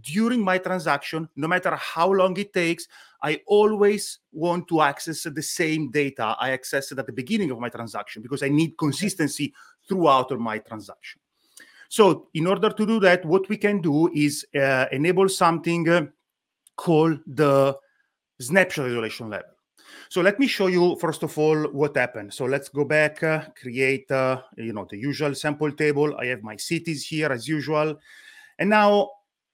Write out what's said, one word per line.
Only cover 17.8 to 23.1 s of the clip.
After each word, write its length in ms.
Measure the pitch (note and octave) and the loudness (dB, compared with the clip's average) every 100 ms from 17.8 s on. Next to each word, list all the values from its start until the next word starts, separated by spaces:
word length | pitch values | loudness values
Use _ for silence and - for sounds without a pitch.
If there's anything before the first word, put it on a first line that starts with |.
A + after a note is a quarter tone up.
| _ _ _ _ _ - | _ _ _ _ _ -14
snapshot 460 | A#2+ F#3+ - - B2+ | -6 -4 -4 -6 -6
isolation 440 | A#2+ A2+ - A#2 | -6 -6 -10 -12
level. 200 | G2+ - _ _ _ - - - | -12 -14 _ _ _ -20 -20 -8
So 120 | F#3 | 0
let 180 | F3+ G3+ | 0 2
me 60 | C#4 | -2
show 220 | - F#3+ | 0 0
you, 280 | F3+ F3 - | 4 2 2
first 220 | E3+ D3+ | -4 -4
of 120 | D#3 D3+ | -6 -2
all, 240 | D3+ D#3 D3+ | 0 2 -2
what 260 | C#3+ D3 C#3+ | -2 -2 0
happened. 340 | B2 A2+ G#2 | -2 -4 -14
So 120 | - B2+ | -8 -4
let's 240 | C#3 C#3+ | -4 -4
go 160 | C#3 C#3 | -4 0
back, 380 | D3+ D3+ | 2 2